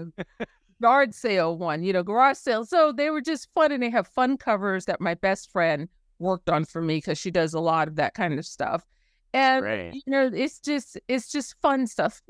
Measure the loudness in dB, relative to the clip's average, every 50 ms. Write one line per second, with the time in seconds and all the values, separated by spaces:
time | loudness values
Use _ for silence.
0 | -10 -12 -12 -12 -14 -14 _ -12 -12 -12 _ _ _ _ _ _ 4 6 6 6
1 | 4 2 0 -4 -2 0 2 2 2 0 0 -2 -4 -4 -4 -2 -2 0 0 0
2 | 0 0 2 4 4 4 4 0 -2 -2 -2 -2 -2 0 4 4 4 4 2 0
3 | -2 -2 -2 -2 -4 -4 -6 -6 -8 -6 _ 2 2 2 2 0 -2 0 0 -2
4 | -2 -2 _ 0 0 0 0 -2 -2 -2 -2 0 0 -2 -2 -2 -2 -4 -4 -2
5 | -2 -2 -2 0 0 0 0 -2 -4 -6 0 0 2 2 2 0 -4 -8 _ _
6 | _ _ _ -4 -2 -2 -2 0 0 0 0 0 0 -2 -4 -4 -2 -2 -2 -2
7 | -2 -4 -6 -4 -6 -2 0 0 0 0 -2 -2 0 0 2 2 0 -2 -2 -2
8 | -2 -2 -2 -2 -2 -2 -2 -4 -6 -10 -8 -6 -4 -4 -4 -6 -8 _ _ _
9 | _ _ _ _ _ _ 0 2 4 4 4 2 0 -2 -4 -4 -6 -8 -12 -10
10 | -6 -2 0 2 2 0 0 -2 -4 -4 -6 -8 -6 -4 -4 -4 -6 -8 -16 -14
11 | -6 -4 -4 -4 -4 -4 -6 -6 -6 -8 -6 _ 0 2 2 2 -2 -4 -2 -2
12 | -2 -2 -4 -8 _